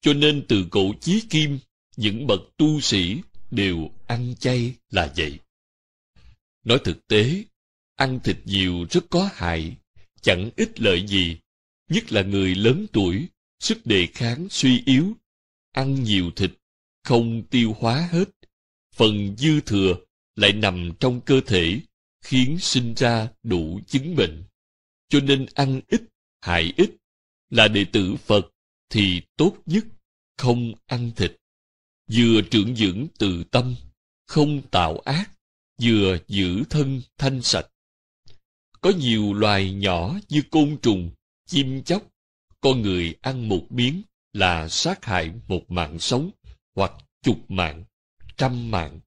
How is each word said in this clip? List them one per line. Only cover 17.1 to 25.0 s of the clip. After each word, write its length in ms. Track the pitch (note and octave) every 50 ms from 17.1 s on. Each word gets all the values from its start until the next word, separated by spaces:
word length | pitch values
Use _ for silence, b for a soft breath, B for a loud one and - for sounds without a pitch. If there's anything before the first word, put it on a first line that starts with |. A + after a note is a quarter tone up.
| C3 A#2+ A#2 A#2 A2+ A#2 G#2+ -
tiêu 260 | - B2+ A#2 A2 G#2+ A2
hóa 300 | - A2+ A#2 C#3 F3 F3
hết, 180 | E3+ E3 F#3+ G3+ _ _ _ _ _ _ _ _ _ _ _ _ _
phần 420 | - A#2 A2 G#2 G#2 G2+ G2 G2
dư 240 | G#2 C3+ D#3+ D#3 D3
thừa 360 | C#3+ - G#2+ G2+ G2 F#2+ F2 E2+ _ _ _ _ _ _ _
lại 160 | - G#2 G2+ G2+
nằm 400 | G#2 A2 G2+ F2+ F2+ E2+ E2+ D#2+ _
trong 200 | - C3 B2 B2
cơ 200 | A#2+ - C#3 C3 C3
thể, 340 | - A2 F2+ E2+ E2 F2+ B2+ - _ _ _ _ _ _ _ -
khiến 360 | - - C3 B2+ B2+ D3+ F3+
sinh 340 | - - - - B2 A#2 A#2
ra 340 | - C3+ A#2+ A#2 A2+ A2 A#2+ - _ _
đủ 380 | A#2 G2+ F2 D#2+ D#2 F2 G2 -
chứng 300 | _ - C3 C3+ E3 F3+
bệnh. 280 | C#3+ G#2 E2 D#2+ D#2 F#2 - _ _ _ _ _ _ _ _ _ _